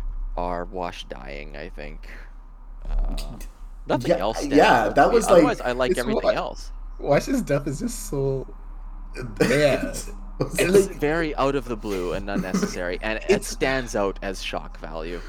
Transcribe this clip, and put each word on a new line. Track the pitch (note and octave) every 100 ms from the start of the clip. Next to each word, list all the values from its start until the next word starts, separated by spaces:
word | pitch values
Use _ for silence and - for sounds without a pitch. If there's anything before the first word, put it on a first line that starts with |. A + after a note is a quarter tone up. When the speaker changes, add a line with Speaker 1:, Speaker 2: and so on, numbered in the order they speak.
| - - - -
Speaker 1:
are | F2 F2
Wash | F2 F#2 E2+ - -
dying, | C2+ C2+ C#2+ D2+ C#2+
I | F2
think. | - D2 D2+ - - - - - - - - -
Uh, | - - - - - - - - - -
nothing | D#3 -
Speaker 2:
Yeah, | -
Speaker 1:
else | G2+ -
stands | C#3+ C#3
Speaker 2:
yeah, | G3+ B2+
Speaker 1:
out | G#2+
Speaker 2:
that | B2+
Speaker 1:
to | E3
me. |
Speaker 2:
was, | A#3 -
like, |
Speaker 1:
Otherwise, | A#2+ D3 G#2+
I | B2
like | B2 B2+
Speaker 3:
it's | B2+
Speaker 1:
everything | A#2+ -
Speaker 3:
what | B2+ C3+
Speaker 1:
else. | - - - - - -
Speaker 3:
Wash's | D3 C#3+ - C4+
death | E3 C#3 C#3
is | C#3
just | A3+ - -
so | C#3+ C3+ C3+ - - - - - - -
Speaker 2:
<laughs> | C3 B2 G2+
Speaker 3:
bad. | - C#3 C#3+ A#2
Speaker 2:
It's | - - - - - - C3 -
Speaker 3:
And, | F3
Speaker 1:
It's | G3 F#3
Speaker 3:
like, | -
Speaker 1:
very | D3 E3 D#3 -
out | C3+
of | C#3 B2
the | G#2+
blue | G#2+ F#2+ F2+
and | E2 G2+
unnecessary, | G2+ F2+ F3+ G3 F#2+ F2+ F#2
and | A2 A2
it | -
Speaker 3:
It's | G3+ -
Speaker 1:
stands | - C3+ C3+ A#2
out | A2+ G2 -
as | G2 F#2
shock | - F2+ E2 -
value. | E2+ D#2+ D#2+ F2